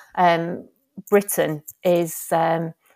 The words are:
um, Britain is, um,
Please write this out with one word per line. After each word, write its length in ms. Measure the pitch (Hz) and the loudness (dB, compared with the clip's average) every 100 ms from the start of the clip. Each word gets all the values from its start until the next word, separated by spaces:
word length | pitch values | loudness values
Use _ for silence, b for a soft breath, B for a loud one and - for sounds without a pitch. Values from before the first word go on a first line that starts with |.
| B - | B 2
um, 520 | 175 170 170 - - _ _ - - | 2 2 -2 -8 -14 _ _ -18 2
Britain 540 | 202 202 - 156 151 - - | 2 2 -2 -2 -4 -10 -4
is, 440 | 185 175 165 - - | 0 0 0 -6 -2
um, 420 | 165 165 165 165 - b | 0 0 0 -4 -10 b